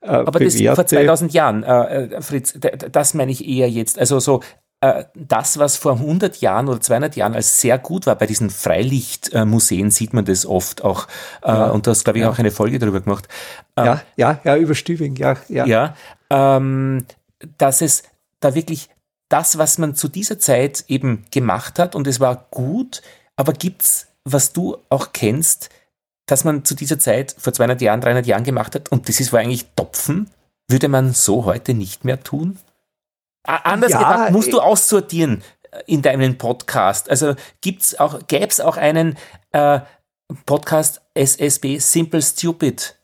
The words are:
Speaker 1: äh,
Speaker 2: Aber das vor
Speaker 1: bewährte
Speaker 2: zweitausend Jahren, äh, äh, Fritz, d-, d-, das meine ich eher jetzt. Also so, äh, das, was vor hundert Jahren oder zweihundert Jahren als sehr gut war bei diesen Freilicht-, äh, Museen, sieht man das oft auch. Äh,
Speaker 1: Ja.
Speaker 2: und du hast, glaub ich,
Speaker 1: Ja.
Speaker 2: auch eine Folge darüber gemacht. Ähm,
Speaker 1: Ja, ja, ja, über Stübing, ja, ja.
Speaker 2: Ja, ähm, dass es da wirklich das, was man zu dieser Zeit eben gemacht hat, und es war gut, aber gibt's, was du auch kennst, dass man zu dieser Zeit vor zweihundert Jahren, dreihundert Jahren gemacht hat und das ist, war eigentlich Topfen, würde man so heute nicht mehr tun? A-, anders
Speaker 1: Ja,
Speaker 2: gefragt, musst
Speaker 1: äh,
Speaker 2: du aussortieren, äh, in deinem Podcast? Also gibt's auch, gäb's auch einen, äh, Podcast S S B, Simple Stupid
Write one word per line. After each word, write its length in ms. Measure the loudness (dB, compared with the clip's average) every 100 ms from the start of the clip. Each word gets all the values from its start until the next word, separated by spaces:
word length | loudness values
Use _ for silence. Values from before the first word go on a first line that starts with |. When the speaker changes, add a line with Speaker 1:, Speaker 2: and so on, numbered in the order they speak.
Speaker 1:
äh, 60 | 0
Speaker 2:
Aber 320 | 0 2 2
das 140 | 2
vor 60 | 4
Speaker 1:
bewährte 260 | 4 4 4
Speaker 2:
zweitausend 480 | 4 4 4 2
Jahren, 300 | 2 2 0
äh, 420 | 2 2 2 -2 -6 -10
äh, 40 |
Fritz, 320 | -6 -4 -4
d-, 220 | -4 -4 -4
d-, 120 | -2
das 220 | 0 0
meine 180 | 0 -2
ich 160 | -4 -4
eher 220 | 0 0
jetzt. 280 | 0 -4 -2
Also 200 | 0 2
so, 220 | 2 0 0 -20 _ _
äh, 240 | 0 0 -4 -16
das, 420 | -2 0 0 0
was 180 | 0 2
vor 220 | 0 0
hundert 380 | 0 0 0 -2
Jahren 260 | 0 0 0
oder 140 | -2
zweihundert 340 | 0 0 0 -2
Jahren 200 | -2 0
als 260 | 0 0
sehr 160 | 2 0
gut 280 | 0 -4 0
war 100 | 0
bei 100 | 0
diesen 240 | 0 -2
Freilicht-, 840 | -2 -2 0 0 -2 -4 -10 -4
äh, 120 | -2 2
Museen, 460 | 2 2 0 0
sieht 220 | 0 0
man 120 | -2 0
das 200 | 0 0
oft 380 | -2 -2 -4
auch. 240 | -2 -2 -6 -14 -18 -8
Äh, 60 | 0
Speaker 1:
Ja. 180 | 2 2
Speaker 2:
und 140 | 0 2
du 40 |
hast, 120 | 0
glaub 120 | 2 2
ich, 80 |
Speaker 1:
Ja. 60 | 0
Speaker 2:
auch 80 | 2
eine 120 | 0
Folge 280 | 0 -2 0
darüber 220 | 0 -2
gemacht. 260 | -2 -6 -6 -16 -16 -18 _ 0
Ähm, 80 | 2
Speaker 1:
Ja, 160 | 0 -4 0
ja, 220 | 0 2
ja, 120 | 2 2
über 180 | 2 0
Stübing, 400 | -2 -4 -4 -2
ja, 220 | -2 -2 -4
ja. 180 | -4 2
Speaker 2:
Ja, 300 | 2 0 -4 -20 -20 _
ähm, 760 | 2 4 4 2 -2 -2 -2 -6 -18 _ _ -20 _
dass 240 | 0 2
es 220 | 0 -2 -4 _ _ _
da 160 | 0 0
wirklich 340 | -4 -8 -10 _ _ _ _
das, 280 | 0 0 0
was 180 | 0 2
man 160 | -2
zu 140 | -2 -6
dieser 320 | -6 -8 -4
Zeit 460 | 2 2 2 -4 -4
eben 360 | -2 -2 -4 -4
gemacht 480 | -2 0 -2 -4 -2
hat, 160 | -2
und 140 | -2 -4
es 120 | 0
war 280 | 0 0 _
gut, 540 | -8 -4 -4 -6 -10 -20 -20 _ -4
aber 180 | -2
gibt's, 540 | -2 -6 -4 -2 -2 -6 _ -2
was 280 | 0 0
du 240 | -2 -6 -6 _
auch 200 | -2 -2
kennst, 560 | -4 -2 0 0 -2 -6 _ _ _ _ _ -2
dass 200 | 0 2
man 200 | 0 -2
zu 80 |
dieser 240 | -4 -6 -2
Zeit 380 | 0 0 -2 -6
vor 160 | -6
zweihundert 260 | 0 0 2
Jahren, 200 | 2 2
dreihundert 240 | 2 0 2
Jahren 180 | 0
gemacht 300 | 0 -2 -4
hat 180 | -6 -2
und 160 | -2 0
das 120 | -4
ist, 120 | 0
war 100 | 0
eigentlich 260 | 0 -4 -6 -8
Topfen, 560 | -6 -6 -4 -4 -4 _ _ _ _
würde 200 | 0 2
man 260 | 2 2
so 320 | 0 2 0 0
heute 300 | -2 -2 -4
nicht 300 | -4 -8 -6
mehr 180 | -6
tun? 340 | -6 -6 -6 -8 _ _ _ _ _ _ _ _
A-, 140 | -4 -2
anders 340 | 0 2 2
Speaker 1:
Ja, 80 | 4
Speaker 2:
gefragt, 320 | 4 4 4
musst 160 | 2 2
Speaker 1:
äh, 40 |
Speaker 2:
du 100 | 2
aussortieren, 840 | 4 2 2 2 0 -2 0 -2 -6 _ -20
äh, 80 | -20 -2
in 160 | 2
deinem 380 | 2 2 0 0
Podcast? 680 | -4 -4 -4 0 2 0 -2
Also 240 | 0 0 -2 -8 _
gibt's 380 | -8 -4 -4 0
auch, 260 | -2 -2 -2
gäb's 320 | -2 0 4
auch 180 | 4 4
einen, 380 | 0 2 0 -2 -14 -20 _
äh, 300 | 2 4 2 -2 _ _ _ _ -16 -2
Podcast 540 | -2 0 0 0 -4 _
S 220 | -2 0 0
S 240 | 0 -2
B, 180 | -2 -2
Simple 460 | 0 0 0 0
Stupid 720 | -2 -2 -4 -2 -2 -2 -10 -14